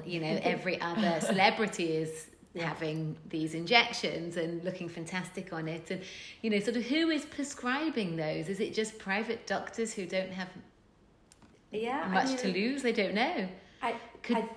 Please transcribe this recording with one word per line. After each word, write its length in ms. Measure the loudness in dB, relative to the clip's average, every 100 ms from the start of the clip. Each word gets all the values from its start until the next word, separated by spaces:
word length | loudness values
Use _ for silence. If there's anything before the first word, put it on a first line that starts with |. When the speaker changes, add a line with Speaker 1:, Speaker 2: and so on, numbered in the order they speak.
| -4
Speaker 1:
you 140 | -2
know, 80 | 0
Speaker 2:
<laughs> 160 | 2
Speaker 1:
every 360 | 2 2 0 0
other 400 | 0 2 4 4
celebrity 640 | 2 6 6 6 0 0 0 2
is 300 | 0 -4 -12 -18 -14 -6
having 580 | -4 -2 -2 0 -2 -4 -6
these 240 | -2 -2
injections 840 | -2 4 6 6 2 -2 -2 -4 -2
and 260 | -2 -2
looking 260 | -4 -4 -6
fantastic 640 | -8 -6 -6 -6 -8 -8
on 140 | -6 -4
it. 240 | -6 -6
And, 100 | -6 -8 -14 -14 -4
you 80 | 2
know, 100 | 2
sort 180 | 2 0
of 80 | 2
who 240 | 4 4
is 160 | 2 -2
prescribing 920 | -6 -6 -4 -2 0 0 0 0 0
those? 340 | 0 -2 -2
Is 100 | -2
it 140 | -2
just 260 | 0 -2 -2
private 480 | -2 0 0 -4 -2
doctors 460 | -4 -4 -4 -4
who 120 | -2 -2
don't 260 | -2 -2
have 180 | -4 -8 -10 -18 _ -20 _ -20 -20 -20 -20 -20 -20 -8
Speaker 2:
Yeah, 320 | -4 -2 0 2
I 40 |
Speaker 1:
much 300 | 4 4 2
to 60 | 2
Speaker 2:
mean, 80 | 2
Speaker 1:
lose? 300 | 2 2 2
I 60 |
don't 220 | 2 2
know. 340 | 4 2 2 -2 -6 -18 -6
Speaker 2:
I, 140 | -4 -4 -8 -8
Speaker 1:
Could 140 | 0 2
Speaker 2:
I 40 | 0